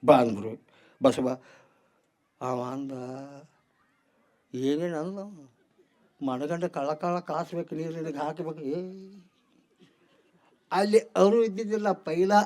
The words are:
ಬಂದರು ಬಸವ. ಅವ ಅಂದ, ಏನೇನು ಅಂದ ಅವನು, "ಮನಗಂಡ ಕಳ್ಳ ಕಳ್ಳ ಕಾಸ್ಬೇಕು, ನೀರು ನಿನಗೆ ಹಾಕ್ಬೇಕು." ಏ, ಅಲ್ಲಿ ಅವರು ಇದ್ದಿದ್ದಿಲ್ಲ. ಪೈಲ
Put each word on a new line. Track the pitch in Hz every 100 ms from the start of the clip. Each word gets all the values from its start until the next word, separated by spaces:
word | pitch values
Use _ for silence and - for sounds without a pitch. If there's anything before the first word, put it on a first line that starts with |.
ಬಂದರು | 151 131 120 98 110 113 _ _ _ _
ಬಸವ. | 131 120 127 127 - - _ _ _ _ _ _ _ _
ಅವ | 127 123
ಅಂದ, | 123 135 135 131 127 131 139 139 160 _ _ _ _ _ _ _ _ _ _
ಏನೇನು | 127 135 147 175 156
ಅಂದ | 175 196
ಅವನು, | 202 175 135 _ _ _ _ _ _ _ 135
"ಮನಗಂಡ | 127 147 170
ಕಳ್ಳ | 175 151 139
ಕಳ್ಳ | 151 175 175
ಕಾಸ್ಬೇಕು, | 175 156 165 170 165
ನೀರು | 156 165
ನಿನಗೆ | 165 160 143
ಹಾಕ್ಬೇಕು." | 151 160 165 156
ಏ, | 139 170 185 190 190 202 175 _ _ _ _ _ 180 _ _ _ _ _ _ _ _
ಅಲ್ಲಿ | 180 208 220
ಅವರು | 220 185 196 233
ಇದ್ದಿದ್ದಿಲ್ಲ. | 226 190 214 214 208
ಪೈಲ | 185 156 165 190 208